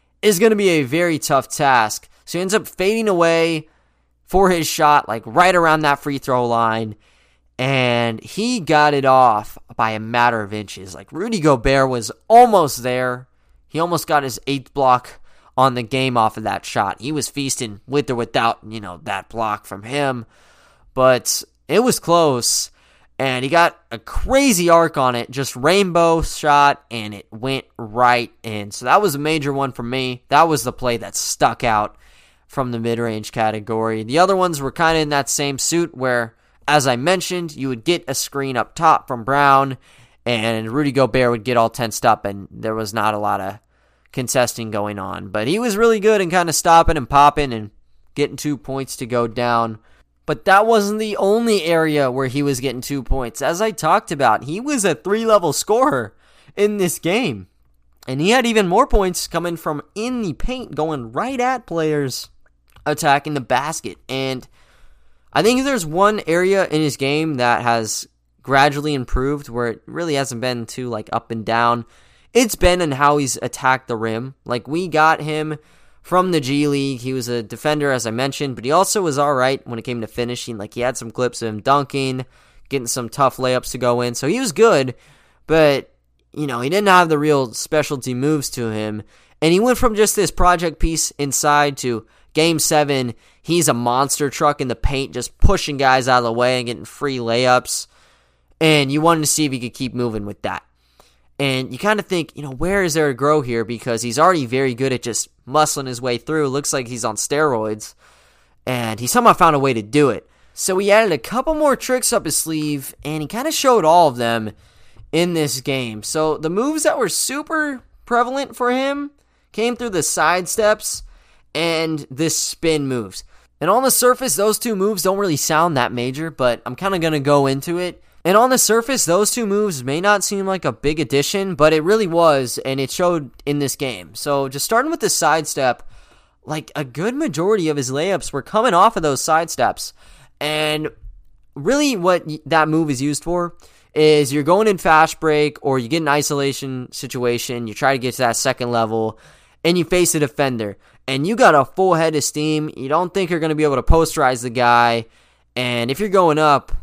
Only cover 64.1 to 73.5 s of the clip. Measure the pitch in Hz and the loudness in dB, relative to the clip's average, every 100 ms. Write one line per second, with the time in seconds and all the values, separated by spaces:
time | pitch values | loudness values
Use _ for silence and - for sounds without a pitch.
64.1 | 131 135 127 - _ _ _ - _ _ | -6 -4 -6 -10 _ _ _ -20 _ _
65.1 | _ _ - 202 254 269 254 156 165 202 | _ _ 0 2 2 0 -2 -2 2 2
66.1 | 214 - 170 185 196 175 156 151 - 135 | 2 0 0 2 2 0 0 0 -2 -2
67.1 | 147 160 131 120 117 120 117 107 - - | -2 -2 0 0 2 0 -2 -2 -8 -10
68.1 | _ _ _ - 135 147 143 151 139 120 | _ _ _ 0 4 4 2 -4 -4 -2
69.1 | 123 135 147 131 117 120 101 - 147 170 | -2 -2 -4 -6 -6 -6 -6 -12 -8 -4
70.1 | 139 135 120 127 120 117 - 123 110 - | -2 -2 -4 -4 -4 -8 -10 -8 -8 -6
71.1 | 117 - 113 107 117 117 120 113 _ _ | -8 -6 -8 -2 2 2 0 -4 _ _
72.1 | _ _ 233 254 - 180 180 160 135 147 | _ _ 0 2 2 2 4 0 2 2
73.1 | 147 131 - 123 | 4 0 -4 -8